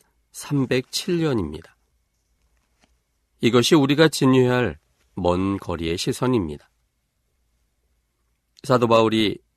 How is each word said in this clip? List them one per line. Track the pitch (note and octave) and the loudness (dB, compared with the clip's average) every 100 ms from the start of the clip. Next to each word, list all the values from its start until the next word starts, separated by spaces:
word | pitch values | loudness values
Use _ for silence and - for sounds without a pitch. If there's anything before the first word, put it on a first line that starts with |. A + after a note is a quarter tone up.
| _ _ _ | _ _ _
삼백칠 | - - D3 B2 C3 - - - E3+ | -18 -6 -4 -2 -4 -4 -8 -4 -2
년입니다. | D#3 A#2 D#2 D#2 - _ _ _ _ _ _ _ _ _ _ _ _ _ _ _ _ - | -2 -2 -4 -10 -18 _ _ _ _ _ _ _ _ _ _ _ _ _ _ _ _ -2
이것이 | B2 A#2+ A#2 | 2 2 4
우리가 | D#3+ C3+ D3 D#3 | 4 4 4 2
진유해야 | - C3+ C3 B2 | 2 2 4 2
할 | B2 A2 D2 _ _ _ | 0 -2 -6 _ _ _
먼 | - F2 F2+ G2 G2 | -4 0 0 -2 -4
거리의 | - E2 E2 F2 | -6 -6 -6 -4
시선입니다. | - - B2+ B2 D#2+ D2 _ _ _ _ _ _ _ _ _ _ _ _ _ _ _ _ _ _ _ _ | -6 -4 -2 -2 -4 -10 _ _ _ _ _ _ _ _ _ _ _ _ _ _ _ _ _ _ _ _
사도 | - B2 A#2 | -2 0 2
바울이 | A2+ A2+ A2 G#2 - _ | 2 2 2 -2 -4 _